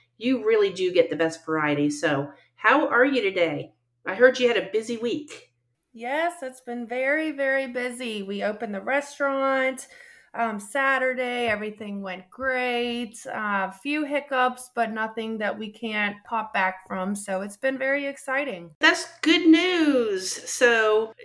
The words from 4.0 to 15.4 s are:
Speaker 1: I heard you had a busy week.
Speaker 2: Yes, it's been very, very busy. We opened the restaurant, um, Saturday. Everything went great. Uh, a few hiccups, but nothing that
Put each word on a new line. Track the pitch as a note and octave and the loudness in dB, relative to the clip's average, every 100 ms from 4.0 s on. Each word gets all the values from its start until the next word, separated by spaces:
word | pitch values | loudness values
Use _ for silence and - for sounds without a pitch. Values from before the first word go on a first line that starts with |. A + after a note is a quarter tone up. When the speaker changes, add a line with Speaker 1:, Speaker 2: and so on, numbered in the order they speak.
| E3 | -6
Speaker 1:
I | G3 | 6
heard | B3+ B3+ | 6 6
you | A#3+ | 2
had | G#3+ | 2
a | F3+ | 0
busy | A3 A3 A3+ | -4 -4 -4
week. | A#3 F3+ - - - _ _ _ _ | -4 -4 -8 -18 -20 _ _ _ _
Speaker 2:
Yes, | A3+ A#3 D4 E4+ F4 | -12 -4 -2 -2 -4
it's | C4 B3+ | -12 -12
been | A#3+ A#3+ A3+ | -10 -8 -6
very, | B3 C4 D#4 D#4 | -2 0 0 0
very | C#4 C4+ C4+ C4 | -2 0 0 -2
busy. | B3 B3 B3 A#3+ G#3+ | -4 -4 -4 -6 -6
We | G3 G3+ | -4 -4
opened | G3+ G#3+ A3 | -4 -4 -6
the | G3 | -6
restaurant, | G#3+ C#4 C#4+ - C#4 C4+ C4+ C4+ C4 B3+ - - - - _ | -2 -2 -2 -2 -2 0 0 2 0 -4 -12 -20 -20 -20 _
um, | - A3+ G#3 | -4 -4 -4
Saturday. | - C#4 C4+ C4 B3+ B3 B3 A#3+ A#3 | -4 0 2 2 0 -2 -4 -2 0
Everything | G#3 G#3+ G#3+ G#3+ G3+ | -2 -4 -8 -10 -8
went | F#3+ F#3 - | -8 -10 -14
great. | - C4 B3+ B3 A#3+ A#3+ A#3+ A#3+ - - | -6 -2 0 0 0 -2 -4 -6 -10 -10
Uh, | A3 G#3 G3+ F#3+ | -4 -2 0 -2
a | - | -4
few | C#4+ D4+ C#4+ | -4 -2 0
hiccups, | C#4+ C#4+ C4 B3+ B3 - | -2 -2 0 0 0 -8
but | A#3 A3 | -2 -2
nothing | A3 A3 A3+ A3 | -2 -6 -6 -6
that | A3 | -4